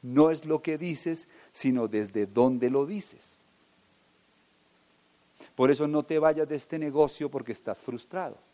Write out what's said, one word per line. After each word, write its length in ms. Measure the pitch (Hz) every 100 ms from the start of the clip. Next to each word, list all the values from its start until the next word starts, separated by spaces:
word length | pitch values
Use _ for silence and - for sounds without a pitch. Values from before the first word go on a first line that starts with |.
No 300 | 123 131 156
es 140 | 160 156
lo 160 | 156
que 160 | - 156
dices, 500 | 175 147 170 160 - - -
sino 360 | - 135 127 113
desde 380 | 107 101 107 98
dónde 440 | 104 127 127 123
lo 160 | 135 143
dices. 600 | 208 - - - - _ _ _ _ _ _ _ _ _ _ _ _ _ _ _ _ _ _ _ _ - -
Por 140 | 131
eso 180 | 143 147
no 160 | 151
te 140 | 147 160
vayas 300 | 156 156 147
de 80 | 147
este 240 | - 160
negocio 500 | 151 139 147 - 147
porque 220 | 139 120
estás 280 | 110 - 98
frustrado. 580 | - 120 - 180 165 107 _